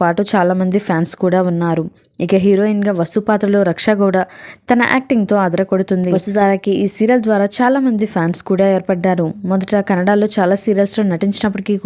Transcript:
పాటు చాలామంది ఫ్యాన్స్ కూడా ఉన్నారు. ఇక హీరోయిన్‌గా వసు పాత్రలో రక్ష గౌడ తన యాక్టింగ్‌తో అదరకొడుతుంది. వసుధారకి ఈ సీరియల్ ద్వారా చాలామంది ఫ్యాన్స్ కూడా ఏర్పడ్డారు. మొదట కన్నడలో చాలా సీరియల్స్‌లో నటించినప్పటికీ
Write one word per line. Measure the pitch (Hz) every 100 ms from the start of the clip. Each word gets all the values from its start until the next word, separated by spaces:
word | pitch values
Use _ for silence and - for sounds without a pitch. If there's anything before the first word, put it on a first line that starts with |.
పాటు | 175 170 202
చాలామంది | 208 175 185 185 196 -
ఫ్యాన్స్ | 165 170 -
కూడా | 185 180 185
ఉన్నారు. | 170 170 165 165 - _ -
ఇక | 175 196
హీరోయిన్‌గా | 190 196 208 208 202 185
వసు | 165 - 208
పాత్రలో | 208 202 202
రక్ష | 190 165 - 208
గౌడ | 196 185 180 - - - -
తన | 240 240
యాక్టింగ్‌తో | 262 262 240 196 208
అదరకొడుతుంది. | 190 175 190 190 190 185 180 180
వసుధారకి | 190 202 196 196 196 190
ఈ | 196 -
సీరియల్ | 220 254 220
ద్వారా | 208 202 -
చాలామంది | 247 269 262 220 214
ఫ్యాన్స్ | 185 165 175 -
కూడా | 185 196 190
ఏర్పడ్డారు. | 190 185 185 175 160 - 185
మొదట | 190 185 208 196
కన్నడలో | 185 185 208 214 214
చాలా | 180 196
సీరియల్స్‌లో | - 196 202 - 202
నటించినప్పటికీ | 170 202 196 214 196 196 202